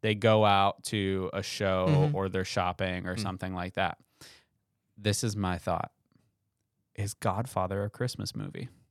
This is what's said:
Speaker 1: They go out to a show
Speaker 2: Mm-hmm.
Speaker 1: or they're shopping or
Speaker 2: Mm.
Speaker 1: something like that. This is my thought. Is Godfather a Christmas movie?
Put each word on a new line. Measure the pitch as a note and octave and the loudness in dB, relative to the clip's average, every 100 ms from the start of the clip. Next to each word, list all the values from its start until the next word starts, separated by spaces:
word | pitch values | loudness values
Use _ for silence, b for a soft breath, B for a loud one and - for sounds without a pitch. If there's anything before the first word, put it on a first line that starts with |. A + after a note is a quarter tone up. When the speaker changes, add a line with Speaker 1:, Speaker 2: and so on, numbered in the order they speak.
Speaker 1:
They | A2 | 2
go | G#2 A2+ A2 | 4 6 6
out | G#2+ G2 G2 - | 6 6 4 0
to | - G#2+ G2 F#2+ F#2 | -6 -2 0 -2 -2
a | - | -6
show | - - G2 F#2 F#2 | -6 -2 0 2 4
Speaker 2:
Mm-hmm. | D3 D3 A#2 | 4 4 0
Speaker 1:
or | G2 | -2
they're | F#2+ | -2
shopping | F#2 - F2+ F2+ F#2+ F2+ F2+ | -2 -2 -2 -2 -4 -4 -6
or | F#2 | -6
Speaker 2:
Mm. | |
Speaker 1:
something | F#2+ F#2+ F#2 | -6 -6 -6
like | F#2 F2+ | -6 -6
that. | - F#2 - _ B B B B _ _ _ _ - | -2 -2 -2 _ B B B B _ _ _ _ -4
This | G#2 G2+ | 0 0
is | A#2 | 0
my | G#2 F#2 F2+ | 0 -2 -2
thought. | - E2+ - _ _ _ _ _ _ _ _ _ _ | -2 -2 -4 _ _ _ _ _ _ _ _ _ _
Is | - G2+ | -8 -6
Godfather | - G#2+ F#2+ B2 - F#2 G2 | -4 -4 -4 -4 -4 -2 -2
a | G2+ | -4
Christmas | - B2 - G2+ A2 | -4 -6 -4 -8 -8
movie? | G2 - B2+ _ _ | -10 -10 -12 _ _